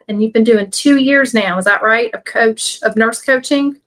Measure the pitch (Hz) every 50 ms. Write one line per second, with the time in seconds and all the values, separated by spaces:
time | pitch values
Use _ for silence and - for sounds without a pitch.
0 | _ - 208 208 220 220 - 226 220 240 226 208 202 196 - - - 285 285 277
1 | 262 269 277 277 277 254 233 220 202 185 175 185 185 202 202 - - 220 220 233
2 | 240 226 - - - - - - 233 226 220 - - - - - - 220 214 220
3 | 226 226 226 - - - 262 254 254 - 294 277 277 285 277 - _